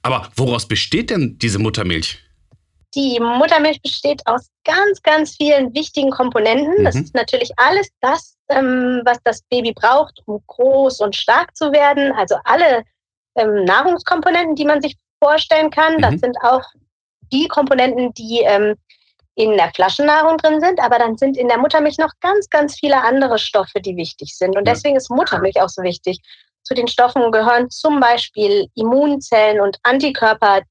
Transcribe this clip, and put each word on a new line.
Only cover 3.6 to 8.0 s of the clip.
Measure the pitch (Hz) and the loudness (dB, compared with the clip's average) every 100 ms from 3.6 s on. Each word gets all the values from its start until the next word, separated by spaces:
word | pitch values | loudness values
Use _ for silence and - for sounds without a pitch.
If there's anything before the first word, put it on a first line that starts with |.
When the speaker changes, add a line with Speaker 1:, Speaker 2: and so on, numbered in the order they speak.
| 302 285 | 2 -2
Speaker 2:
besteht | - - 285 294 - | -8 -6 -4 -4 -4
aus | 240 _ _ | -4 _ _
ganz, | - 349 415 392 | -4 0 0 0
ganz | - 311 302 - | 0 0 -2 -2
vielen | 294 285 254 247 | 2 2 2 -4
wichtigen | 311 - 269 | -6 -2 -2
Komponenten. | 262 254 240 214 247 294 392 392 | -2 -2 0 0 0 0 2 2
Das | - | 0
Speaker 1:
Mhm. | |
Speaker 2:
ist | - | -4
natürlich | 254 233 247 240 - | -4 -2 -4 -4 0
alles | 262 381 392 | 2 2 -4
das, | _ | _